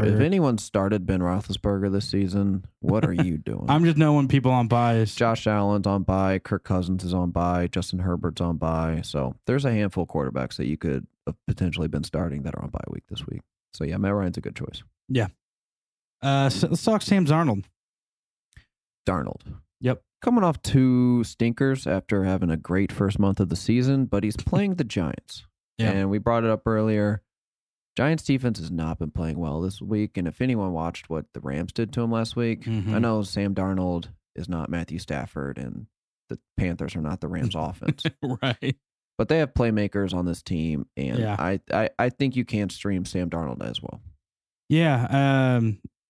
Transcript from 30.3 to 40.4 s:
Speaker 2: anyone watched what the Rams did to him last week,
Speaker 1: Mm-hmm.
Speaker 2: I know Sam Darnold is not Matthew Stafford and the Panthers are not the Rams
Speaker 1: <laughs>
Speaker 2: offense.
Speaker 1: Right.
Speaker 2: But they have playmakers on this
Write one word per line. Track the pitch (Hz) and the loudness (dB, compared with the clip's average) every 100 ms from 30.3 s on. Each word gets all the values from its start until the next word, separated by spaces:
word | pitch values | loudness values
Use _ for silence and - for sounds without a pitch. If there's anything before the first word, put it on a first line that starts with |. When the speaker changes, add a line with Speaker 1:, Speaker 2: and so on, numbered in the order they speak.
| - | -2
Speaker 2:
anyone | 131 117 95 | -2 0 -2
watched | 82 82 - - | -2 -4 -6 -6
what | 80 - | -6 -8
the | - | -10
Rams | 67 73 90 | -6 -6 -6
did | - 110 | -4 -4
to | 123 | -2
him | 117 | -2
last | 113 113 123 | -2 -2 -2
week, | 117 110 113 | -2 -2 -2
Speaker 1:
Mm-hmm. | 110 107 | -2 0
Speaker 2:
I | 107 | 2
know | 117 110 | 2 0
Sam | 98 101 101 | -2 -2 -2
Darnold | 98 95 95 90 87 - - _ - | 0 0 0 0 -2 -6 -16 _ -10
is | 90 | -6
not | 85 - | -6 -4
Matthew | 85 80 82 | -6 -6 -8
Stafford | - 69 - 80 69 - | -6 -8 -8 -8 -8 -8
and | 64 - 107 _ _ _ - | -10 -12 -16 _ _ _ -14
the | - _ - | -14 _ -4
Panthers | 90 82 73 | -2 -4 -8
are | 85 | -6
not | 76 92 | -6 -6
the | 78 | -6
Rams | 85 107 | -4 -4
Speaker 1:
<laughs> | 85 | -4
Speaker 2:
offense. | 78 - - - 160 - 135 123 | -6 -6 -6 -4 -6 -6 -6 -2
Speaker 1:
Right. | 135 113 127 - _ _ _ - | -2 -2 -4 -6 _ _ _ -4
Speaker 2:
But | 110 | 0
they | 160 | 2
have | 143 | 2
playmakers | - 117 107 101 101 95 | 2 2 2 0 0 -2
on | 90 87 | 0 -2
this | 85 | -4